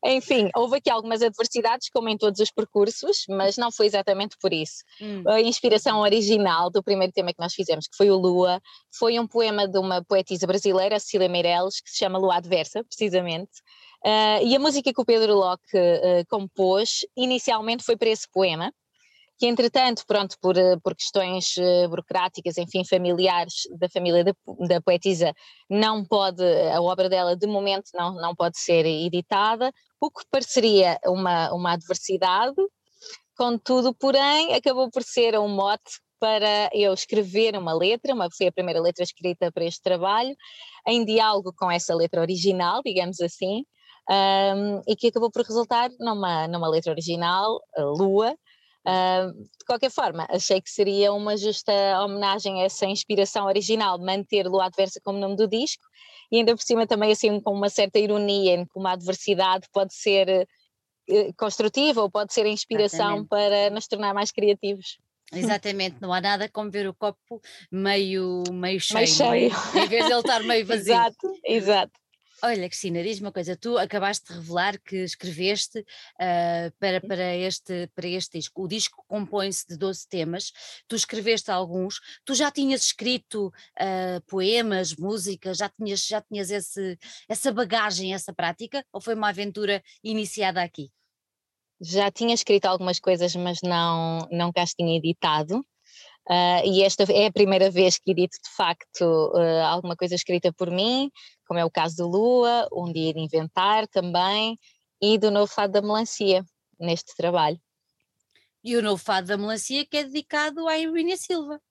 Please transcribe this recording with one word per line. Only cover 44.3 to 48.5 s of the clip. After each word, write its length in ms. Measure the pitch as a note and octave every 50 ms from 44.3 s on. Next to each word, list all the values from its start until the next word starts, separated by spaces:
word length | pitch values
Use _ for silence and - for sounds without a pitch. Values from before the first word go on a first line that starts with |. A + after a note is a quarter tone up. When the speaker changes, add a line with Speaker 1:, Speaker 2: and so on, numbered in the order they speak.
| G3 G3 G3 G3 G3 G3 G3+ G#3 G3+ G3 -
Speaker 1:
e 80 | - G#3+
que 120 | - - A#3
acabou 220 | - A#3 A3+ A#3
por 120 | - - A#3+
resultar 440 | - A3 A#3 A#3 A#3 B3 A#3 A#3+ B3 B3 B3
numa, 480 | A#3 A#3 A3 G3+ G3 F3+ E3+ D#3 D#3
numa 220 | E3 E3+ F3 E3 D#3+
letra 240 | D#3+ D#3+ E3 E3+
original, 680 | D#3+ D#3+ E3 E3+ E3+ E3+ E3+ E3+ F3+ F#3+ G3+ A3 A3+ - - _ -
a 80 | - D3
Lua. 520 | C#3+ D3 D#3+ G3 G3 F#3+ G3+ A3 A#3 D4+ _ _ _